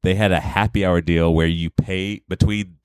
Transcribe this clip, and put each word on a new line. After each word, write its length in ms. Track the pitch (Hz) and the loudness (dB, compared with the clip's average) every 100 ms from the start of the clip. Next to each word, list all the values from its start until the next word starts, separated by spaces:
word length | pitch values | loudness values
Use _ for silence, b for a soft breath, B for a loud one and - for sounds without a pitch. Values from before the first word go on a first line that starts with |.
they 100 | 92 | 0
had 180 | 95 107 | 2 2
a 100 | 87 | 0
happy 440 | - 98 107 101 95 | 0 -2 0 0 0
hour 160 | 87 | 0
deal 320 | 80 85 85 | 2 2 2
where 140 | 80 82 | 2 2
you 240 | 85 82 | 0 -2
pay 500 | - - 95 98 104 _ | -2 -2 -6 -6 -10 _
between 460 | 95 104 104 98 82 | 0 0 0 -6 -10